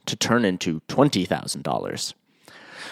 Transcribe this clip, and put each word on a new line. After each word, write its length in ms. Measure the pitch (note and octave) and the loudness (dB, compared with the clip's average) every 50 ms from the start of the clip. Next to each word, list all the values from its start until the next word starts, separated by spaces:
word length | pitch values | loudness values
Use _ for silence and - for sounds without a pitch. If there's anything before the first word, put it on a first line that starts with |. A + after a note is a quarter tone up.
| _ | _
to 80 | - A#2 | -8 -4
turn 280 | - - - A2+ A#2+ A2+ | -2 0 2 2 4 4
into 380 | F#2+ F#2 - - F#2 D#2 D#2 - | 2 0 0 -2 -2 -2 -2 -4
twenty 360 | - - B2+ C#3+ C#3+ - G2 F2 | 0 4 6 6 6 4 2 0
thousand 380 | - E2+ - - - - D2 | 0 -2 -2 -2 -6 -8 -6
dollars. 540 | - D2+ B1 G1+ G1+ G1+ - - - - - _ _ _ _ _ _ - - - - - - - - - | -4 -2 -2 -2 -2 -4 -6 -6 -8 -8 -10 _ _ _ _ _ _ -20 -20 -20 -20 -20 -18 -16 -16 -16